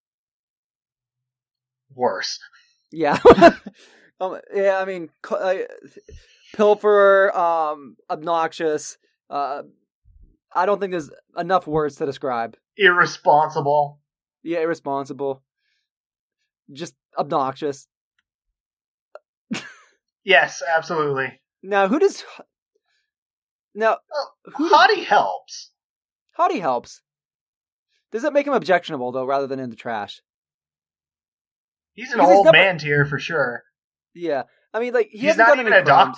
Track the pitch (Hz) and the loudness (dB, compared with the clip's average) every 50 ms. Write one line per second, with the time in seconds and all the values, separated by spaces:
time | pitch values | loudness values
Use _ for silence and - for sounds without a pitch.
0 | _ _ _ _ _ _ _ _ _ _ _ _ _ _ _ _ _ _ _ _ | _ _ _ _ _ _ _ _ _ _ _ _ _ _ _ _ _ _ _ _
1 | _ _ _ _ _ _ _ _ _ _ _ _ _ _ _ _ _ _ 135 123 | _ _ _ _ _ _ _ _ _ _ _ _ _ _ _ _ _ _ _ -4
2 | 123 - 95 90 - - - - - - _ _ _ _ _ _ _ _ - 160 | -2 -2 -2 -4 -8 -10 -12 -14 -16 -20 _ _ _ _ _ _ _ _ -8 -4
3 | 156 143 160 - - 480 - - 339 - - - - - - _ _ _ _ _ | -2 -2 0 4 6 6 8 8 8 6 6 4 -8 -20 -20 _ _ _ _ _
4 | _ _ _ - 185 185 143 - - - - 202 196 196 190 190 190 196 190 180 | _ _ _ -10 -10 -10 -10 -12 -12 -8 -4 -2 0 0 0 -2 -4 -6 -8 -10
5 | 165 - _ _ - - 220 - 165 185 190 180 - - - - - - - 214 | -12 -14 _ _ -12 -8 -8 -4 -4 -4 -4 -4 -6 -12 -14 -20 -20 -20 -20 -20
6 | - - - - _ _ _ _ _ _ - - 214 208 208 202 208 208 208 202 | -20 -20 -20 -20 _ _ _ _ _ _ -4 0 2 2 2 2 2 2 4 6
7 | 196 196 196 196 196 202 - 185 175 170 170 165 156 151 156 147 139 117 - _ | 6 6 6 4 4 2 0 0 0 0 0 -2 -2 -4 -6 -8 -14 -20 -20 _
8 | _ - 180 156 156 175 170 165 160 160 - - 170 156 151 151 - - - _ | _ -10 -10 -8 -4 -2 -2 -2 -2 -4 -4 -4 -4 -4 -4 -4 -6 -10 -18 _
9 | _ _ _ _ _ - 139 143 143 127 143 - - 147 _ _ _ _ _ _ | _ _ _ _ _ -10 -8 -6 -6 -6 -8 -10 -14 -16 _ _ _ _ _ _
10 | _ _ _ _ - - _ _ _ _ - - 180 202 202 180 202 185 180 170 | _ _ _ _ -20 -20 _ _ _ _ -4 -2 -2 -2 -2 -2 -4 -6 -6 -8
11 | 143 - - _ _ _ - 175 175 170 190 180 - 151 151 156 151 147 143 - | -10 -10 -16 _ _ _ -10 -8 -4 -2 -2 -2 -2 -2 -4 -4 -4 -4 -6 -6
12 | 160 139 135 - 151 131 123 117 117 117 - _ _ _ _ - 196 180 175 175 | -8 -8 -6 -6 -6 -6 -4 -4 -6 -8 -10 _ _ _ _ 2 2 4 4 4
13 | 165 147 - - - 185 147 147 156 147 147 160 143 143 147 147 147 143 - _ | 2 0 -4 -2 2 2 4 4 2 0 -2 -4 -2 -2 0 -2 -2 -4 -8 _
14 | _ _ _ _ _ _ _ _ - 160 170 165 160 165 165 - - 143 139 139 | _ _ _ _ _ _ _ _ -10 -8 -6 -4 -4 -4 -6 -6 -8 -8 -8 -6
15 | 139 131 139 127 143 139 131 135 _ _ _ _ _ _ _ _ _ _ _ _ | -8 -10 -10 -8 -6 -6 -8 -8 _ _ _ _ _ _ _ _ _ _ _ _
16 | _ _ _ _ _ _ _ _ _ _ _ _ _ - 143 131 170 - - _ | _ _ _ _ _ _ _ _ _ _ _ _ _ -20 -18 -16 -16 -16 -16 _
17 | _ _ - 151 180 139 165 147 135 135 135 - 160 143 135 - - _ _ _ | _ _ -8 -8 -6 -4 -2 -2 -2 -4 -6 -6 -6 -8 -8 -10 -14 _ _ _
18 | _ _ _ _ _ _ _ _ _ _ _ _ _ _ _ _ _ _ _ _ | _ _ _ _ _ _ _ _ _ _ _ _ _ _ _ _ _ _ _ _
19 | _ _ - - _ _ _ _ _ - 240 - - - - _ _ _ _ _ | _ _ -20 -20 _ _ _ _ _ -12 -12 -12 -12 -14 -20 _ _ _ _ _
20 | _ _ _ _ - 202 185 170 151 143 - - 190 175 165 160 151 - 175 156 | _ _ _ _ 0 2 2 4 2 0 -4 -8 -4 -2 -2 -2 -2 -4 -4 -4
21 | 151 143 139 135 131 127 - _ _ _ _ _ - 190 202 196 196 185 240 320 | -4 -2 -2 -4 -6 -6 -10 _ _ _ _ _ -8 -2 0 0 2 2 2 2
22 | 392 392 - - - - - - - _ _ _ _ _ _ _ _ _ _ _ | 2 0 0 -4 -16 -18 -20 -20 -20 _ _ _ _ _ _ _ _ _ _ _
23 | _ _ _ _ _ _ _ _ _ _ _ _ _ _ - 202 220 220 196 - | _ _ _ _ _ _ _ _ _ _ _ _ _ _ -6 -2 0 0 0 -2
24 | _ - 302 294 269 - _ _ _ - - - 311 349 392 311 359 427 415 - | _ -10 -8 -8 -8 -10 _ _ _ -12 -6 -4 0 4 4 6 6 4 2 0
25 | - - 202 202 107 95 92 - - - - - - - _ _ _ _ _ _ | -2 0 0 0 0 -2 -6 -10 -14 -18 -20 -20 -20 -20 _ _ _ _ _ _
26 | _ _ _ _ _ _ _ - 339 403 359 220 170 135 127 117 - - - - | _ _ _ _ _ _ _ -4 -2 -2 -2 -4 -4 -4 -4 -4 -6 -12 -20 -20
27 | _ _ _ _ _ _ _ _ _ _ _ _ _ _ _ _ _ _ _ _ | _ _ _ _ _ _ _ _ _ _ _ _ _ _ _ _ _ _ _ _
28 | _ _ - 226 262 294 269 285 285 285 269 214 151 156 180 175 - - 156 127 | _ _ -8 -6 -4 -2 0 0 0 0 -2 -2 0 0 0 0 0 -4 -8 -8
29 | 123 123 120 131 127 131 139 139 139 131 135 131 131 123 110 - - 123 113 107 | -6 -6 -6 -6 -4 -2 -2 -2 -4 -4 -6 -8 -10 -10 -12 -12 -10 -8 -8 -8
30 | 104 - - - _ _ _ _ _ _ _ _ _ _ _ _ _ _ _ _ | -8 -10 -14 -20 _ _ _ _ _ _ _ _ _ _ _ _ _ _ _ _
31 | _ _ _ _ _ _ _ _ _ _ _ _ _ _ _ _ _ _ _ 202 | _ _ _ _ _ _ _ _ _ _ _ _ _ _ _ _ _ _ _ -18
32 | 247 - 240 214 170 180 190 202 196 - 160 165 190 190 175 147 151 147 147 147 | -12 -4 0 4 6 6 6 6 6 6 6 6 6 4 0 -2 -4 -2 0 0
33 | 143 143 139 - - - 170 151 131 120 120 - - _ _ _ _ _ _ _ | 0 0 -4 -8 -6 -4 -4 -4 -2 -4 -6 -10 -14 _ _ _ _ _ _ _
34 | _ _ - 175 175 160 143 131 120 _ _ _ _ _ - 220 240 247 233 247 | _ _ -16 -10 -6 -6 -4 -6 -6 _ _ _ _ _ -6 -6 -4 -2 0 -2
35 | 226 - - 208 254 302 - 214 226 226 285 262 233 214 202 190 156 143 135 165 | -2 -2 -6 -4 -2 0 4 4 6 6 4 4 2 4 4 4 4 6 6 6
36 | 196 131 123 | 4 2 0